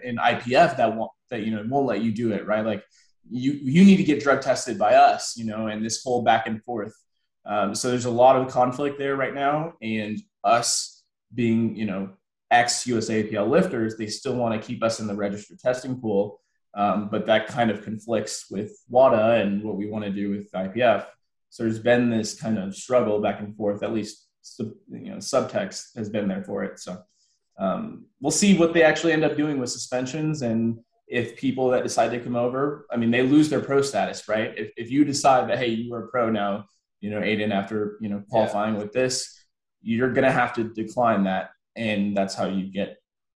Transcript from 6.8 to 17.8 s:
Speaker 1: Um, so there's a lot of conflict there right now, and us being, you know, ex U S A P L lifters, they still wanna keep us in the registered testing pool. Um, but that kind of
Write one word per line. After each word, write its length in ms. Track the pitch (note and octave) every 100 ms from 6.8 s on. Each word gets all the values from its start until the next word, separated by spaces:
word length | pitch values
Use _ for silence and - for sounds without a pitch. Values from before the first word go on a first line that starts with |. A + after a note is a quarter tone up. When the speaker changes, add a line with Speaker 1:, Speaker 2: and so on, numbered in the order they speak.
| G#2 - _ _ _ _ -
Speaker 1:
Um, 260 | G#2 G2
so 160 | G#2 B2+
there's 160 | B2 B2
a 60 |
lot 240 | A#2 B2+ C3
of 120 | B2+
conflict 520 | C3 B2+ C3 C#3+ C#3
there 160 | C#3 C#3
right 180 | B2+
now, 400 | C#3 C#3 D3+ E3 -
and 380 | A2 A2 G#2+ G#2 - _
us 600 | G2+ A#2 - - - - _ _ _
being, 420 | A#2 A#2 A2+ A2+ G#2+
you 120 | G#2+
know, 240 | F#2+ G2 - _ _ -
ex 340 | A#2+ - - B2
U 140 | A2+
S 100 | A2
A 140 | A2
P 140 | G#2+ G#2+
L 100 | G#2+
lifters, 500 | E3 - B2+ A2 A2
they 80 | G#2+
still 300 | - C3+ B2
wanna 240 | A#2 G#2+
keep 240 | - G#2+
us 160 | A2+ -
in 80 | A2
the 80 | G2+
registered 420 | G2 G2+ - F2
testing 420 | B2+ B2+ C3+ B2+
pool. 420 | A2+ G2 G2+ - _ _ _ G2+
Um, 340 | G2+ G#2 G2+
but 160 | G#2+ A2
that 220 | G#2+ -
kind 240 | A#2+ A2+
of 100 | G2+